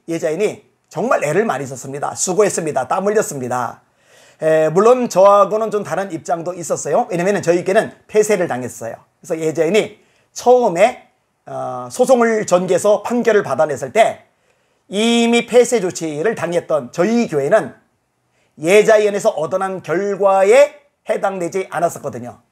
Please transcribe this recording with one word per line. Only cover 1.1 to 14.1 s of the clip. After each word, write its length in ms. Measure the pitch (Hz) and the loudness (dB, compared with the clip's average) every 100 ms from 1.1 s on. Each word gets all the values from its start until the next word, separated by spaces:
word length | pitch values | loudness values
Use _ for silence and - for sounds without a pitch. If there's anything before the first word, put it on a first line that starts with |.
| - | -2
애를 200 | 147 165 | 0 0
많이 220 | 226 135 131 | 0 -4 -8
썼습니다. 480 | 165 139 143 143 | -12 -12 -8 -8
수고했습니다. 760 | 139 - 180 202 - 160 135 127 | -6 -2 0 0 0 -4 -4 -4
땀 180 | 185 196 | -2 0
흘렸습니다. 760 | 214 - 139 123 123 120 - _ _ _ _ _ _ | 0 -2 -6 -6 -6 -6 -10 _ _ _ _ _ _
에, 280 | 156 156 156 | 0 2 2
물론 400 | 160 220 254 247 | 4 4 4 2
저하고는 640 | 175 196 202 190 214 220 | 4 6 6 4 0 -4
좀 140 | 208 | -4
다른 280 | 156 160 196 | -4 -6 -6
입장도 420 | 160 - 170 165 | -8 -6 -6 -6
있었어요. 520 | 180 151 175 147 175 - | -10 -6 -6 -2 -2 -2
왜냐면은 320 | 175 185 196 | -2 0 0
저희께는 500 | 165 175 - 220 147 - _ | 0 0 0 0 -2 -6 _
폐쇄를 380 | 214 208 208 165 | 0 2 0 -2
당했어요. 480 | 123 123 - 113 - _ _ | -4 -8 -10 -12 -14 _ _
그래서 220 | - 160 | -8 -6
예자연이 580 | 160 151 160 208 160 - _ _ _ | -4 0 2 2 0 -6 _ _ _
처음에, 760 | - 240 247 233 165 226 240 - _ _ _ - | -2 4 4 4 4 2 2 -14 _ _ _ -14
어, 420 | 135 131 127 123 | -10 -8 -8 -8
소송을 560 | - 254 247 233 220 202 | -2 2 4 2 0 0
전개해서 560 | 180 180 208 208 202 | 0 2 0 2 0
판결을 400 | - 240 233 208 | 0 -2 2 2
받아냈을 500 | 131 135 156 135 131 | 0 0 -2 -2 -2
때 320 | 208 180 | 2 2